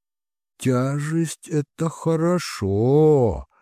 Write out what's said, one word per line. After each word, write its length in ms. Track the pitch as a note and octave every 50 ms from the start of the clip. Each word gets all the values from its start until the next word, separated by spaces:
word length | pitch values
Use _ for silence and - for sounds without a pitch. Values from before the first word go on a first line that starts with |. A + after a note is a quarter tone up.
| _ _ _ _ _ _ _ _ _ _ _ -
Тяжесть — 920 | - B2+ B2+ B2 C3 C3+ C#3 D3 D3 D3+ D#3+ E3 E3 D3+ - - - -
это 420 | E3 D3+ C#3+ _ _ - D#3+ E3
хорошо, 1600 | - - - D#3+ E3 D#3 D#3+ E3+ F3+ F3 - - - - G#2+ F#2+ G2 G#2 A2+ B2+ C#3 D3+ D#3 D#3 D3+ C#3 B2 G#2+ - - - _ _ _